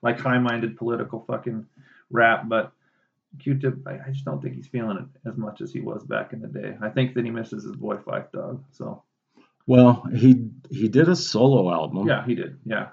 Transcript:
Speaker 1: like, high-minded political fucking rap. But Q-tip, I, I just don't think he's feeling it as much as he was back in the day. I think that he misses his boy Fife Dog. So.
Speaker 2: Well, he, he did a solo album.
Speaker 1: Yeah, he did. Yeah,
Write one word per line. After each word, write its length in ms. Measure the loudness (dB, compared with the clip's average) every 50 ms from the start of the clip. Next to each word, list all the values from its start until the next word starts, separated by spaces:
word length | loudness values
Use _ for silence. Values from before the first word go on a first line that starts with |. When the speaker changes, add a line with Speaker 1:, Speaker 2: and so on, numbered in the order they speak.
| -2
Speaker 1:
like, 160 | -2 -2 -2
high-minded 560 | -2 0 2 2 2 0 0 -2 -4 -6 -6
political 480 | -6 -6 -4 -4 -4 -6 -8 -10 -12 -8
fucking 400 | -8 -8 -8 -6 -8 -8 -8 -12 -14 _ _ -20 _ _ _ _ _ 0
rap. 360 | 2 4 4 4 0 -2 -2
But 220 | -2 -2 -2 -4 -10 _ _ _ _ _ _ _ _ _ _ _ -20 -10
Q-tip, 380 | -4 -4 -4 -2 -2 -4 -6 -6 -10 -12
I, 60 | -12 -12 -10
I 40 | -10 -10
just 120 | -10 -8
don't 160 | -8 -8 -8
think 140 | -8 -10 -10
he's 140 | -12 -14 -10
feeling 300 | -8 -8 -6 -6 -6 -8
it 300 | -10 -14 _ _ -16 -12
as 80 | -10
much 240 | -10 -10 -10 -10 -12 -14
as 100 | -12 -10
he 80 | -10
was 240 | -10 -10 -10 -12 -10
back 280 | -8 -6 -6 -6 -8 -12
in 80 | -14
the 60 | -14
day. 300 | -12 -12 -12 -12 -12 -12 -10
I 100 | -10 -6
think 240 | -2 -2 -2 0 -2
that 100 | -4 -4
he 80 | -4 -6
misses 320 | -8 -8 -10 -10 -12 -12
his 100 | -12 -14
boy 220 | -10 -8 -8 -8
Fife 340 | -8 -8 -8 -8 -8 -8 -10 -12
Dog. 300 | -12 -10 -10 -12 -14 -16 _
So. 320 | _ _ -14 -14 -14 -16 _ _ _ _ _ _ _ _ _ _ _ _ _
Speaker 2:
Well, 400 | 6 8 10 10 10 8 4 0 -4 0
he, 320 | 6 8 8 8 8 6 -2 -12 -16 -18 -14
he 180 | -4 -2 -2 2
did 200 | 4 6 6 6
a 80 | 4
solo 560 | 2 0 -4 2 4 6 6 6 6 4 2 0
album. 340 | -2 -2 -4 -4 -2 0
Speaker 1:
Yeah, 180 | 0 0 0 -2
he 120 | -4 -4
did. 200 | -4 -6 -10 -12 -14 _
Yeah, 260 | -8 -6 -6 -6 -10